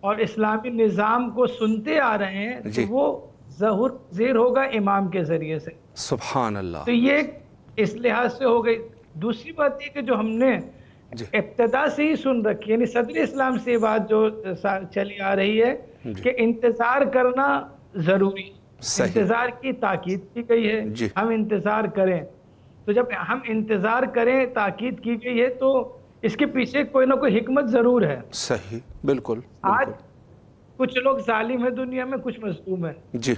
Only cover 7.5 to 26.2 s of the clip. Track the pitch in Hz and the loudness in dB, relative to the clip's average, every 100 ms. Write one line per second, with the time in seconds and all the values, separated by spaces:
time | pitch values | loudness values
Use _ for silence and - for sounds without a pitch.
7.5 | - - - 208 220 240 214 247 - 269 | -20 -16 -2 -2 0 0 2 0 0 2
8.5 | 233 233 226 - - - 156 208 233 311 | 2 2 -2 -4 -18 -20 -6 -4 -4 -8
9.5 | 320 285 277 285 285 247 226 220 226 262 | 0 0 0 -10 -8 -2 0 0 2 2
10.5 | 226 - - - - - 113 113 220 - | 2 -4 -16 -20 -20 -16 -12 -4 -2 -2
11.5 | - 233 247 294 - 302 320 269 247 214 | 0 2 2 0 2 0 2 0 0 0
12.5 | 202 202 220 240 240 233 320 285 269 262 | -2 0 2 2 0 -2 0 -2 0 0
13.5 | 240 240 233 220 220 208 214 220 214 190 | 0 0 2 2 0 2 2 2 0 -8
14.5 | 180 202 190 185 - 202 202 196 196 196 | -4 -2 -2 -4 -4 -4 -4 0 2 2
15.5 | 220 233 285 - - 120 101 240 254 226 | 4 2 2 -8 -14 -10 -2 -2 2 2
16.5 | 226 240 233 233 262 269 254 254 247 277 | 4 2 2 2 4 4 4 2 2 2
17.5 | 277 - - - 202 160 190 196 196 190 | 0 -2 -16 -14 -4 2 4 4 0 -10
18.5 | - - - - - - 185 190 233 247 | -16 -20 -12 -6 0 0 2 2 2 0
19.5 | 240 262 254 208 185 175 190 - 240 233 | -4 -6 -2 -2 -2 -2 -4 -6 -10 2
20.5 | 233 214 214 214 156 220 190 220 226 214 | 2 2 -2 -4 -2 -2 0 0 0 0
21.5 | 208 180 214 208 - 190 175 147 - - | 0 0 0 0 2 2 0 -4 -16 -20
22.5 | - - - - 208 247 196 180 247 254 | -20 -20 -14 -2 0 0 -2 -4 -4 -2
23.5 | 220 214 214 190 233 262 247 233 262 254 | -4 0 0 2 0 0 2 2 2 0
24.5 | 254 202 - 247 202 226 233 247 240 247 | 0 -2 -2 -6 -6 -4 -4 -2 0 0
25.5 | 254 262 269 - - - - | 2 2 2 -2 -12 -20 -4